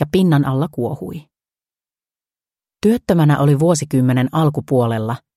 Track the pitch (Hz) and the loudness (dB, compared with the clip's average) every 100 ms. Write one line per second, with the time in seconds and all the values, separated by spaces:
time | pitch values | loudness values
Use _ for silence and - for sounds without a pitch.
0 | 151 185 185 143 135 131 165 - 117 - | -2 0 2 2 0 -2 -4 -4 -6 -6
1 | - 160 - _ _ _ _ _ _ _ | -12 -14 -18 _ _ _ _ _ _ _
2 | _ _ _ _ _ _ _ _ 208 240 | _ _ _ _ _ _ _ _ 0 0
3 | - 170 151 147 143 139 165 156 - 131 | 0 2 2 2 2 2 2 0 -2 0
4 | 127 127 127 160 156 151 - 131 117 113 | 2 0 0 0 -2 -2 -2 0 0 -2
5 | 110 123 _ | -6 -8 _